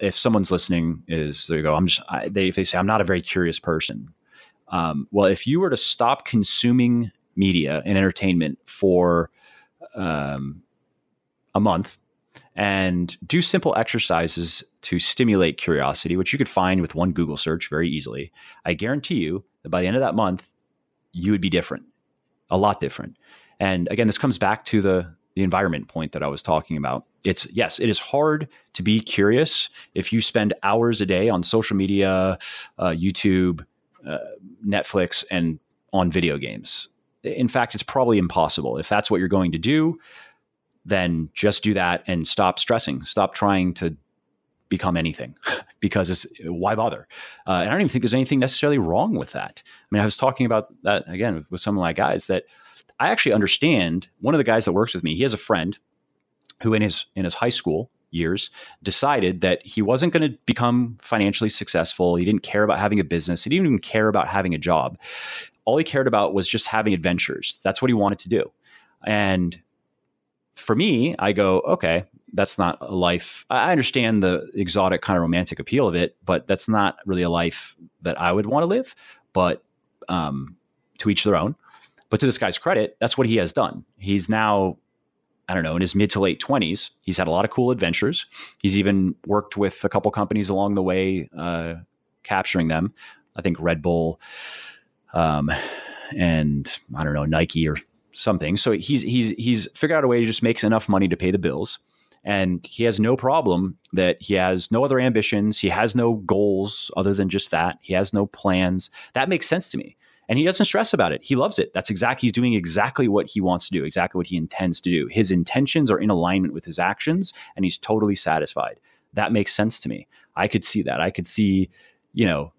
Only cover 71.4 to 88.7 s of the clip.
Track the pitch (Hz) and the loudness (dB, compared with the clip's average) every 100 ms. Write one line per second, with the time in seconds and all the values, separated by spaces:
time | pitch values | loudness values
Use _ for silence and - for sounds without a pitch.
71.4 | 98 92 - 90 82 85 95 _ - 90 | 2 2 2 0 2 0 -2 _ -8 -2
72.4 | 98 - 87 - 64 90 87 87 - - | -2 0 -2 -2 -6 0 2 0 -4 -14
73.4 | - 123 143 170 123 135 113 107 95 90 | -4 0 2 2 0 0 0 2 2 0
74.4 | - - 90 95 92 90 - 92 82 87 | -4 -4 -2 2 2 0 0 0 2 0
75.4 | 90 87 - 127 113 85 87 - - 85 | -2 -6 -4 0 2 0 -2 -4 -2 -2
76.4 | - 95 - 110 98 - 98 90 87 85 | 0 -2 0 0 0 -2 -4 0 0 0
77.4 | 85 - - - 85 _ 85 71 87 95 | 0 -4 -12 -20 -20 _ -6 -2 0 0
78.4 | 107 139 170 233 262 - - - _ 92 | 0 0 0 -2 -4 -12 -20 -20 _ 0
79.4 | 90 - _ _ _ _ - 87 76 69 | 2 0 _ _ _ _ -6 -4 -4 -6
80.4 | 67 87 _ _ _ - 107 98 104 90 | -10 -16 _ _ _ -6 -2 0 2 2
81.4 | 92 156 _ - - _ _ - 135 - | 2 -4 _ -20 -20 _ _ 0 2 2
82.4 | 98 - - 185 107 - 117 - 120 110 | -2 -2 0 0 0 -2 -2 2 2 2
83.4 | 87 - 110 - - _ 98 101 90 110 | 2 0 -2 -4 -16 _ -2 -2 2 2
84.4 | 110 101 95 80 _ _ _ _ _ _ | 4 4 2 -2 _ _ _ _ _ _
85.4 | - 92 80 82 90 98 104 101 95 78 | -4 -2 0 0 0 2 0 2 0 0
86.4 | - 139 82 98 - - - 92 90 87 | -2 -2 0 -4 -8 -10 -6 -2 0 0
87.4 | 107 - 123 120 87 87 104 - - - | 0 0 0 0 0 0 -2 -2 -8 -14
88.4 | - - 98 | -20 -4 0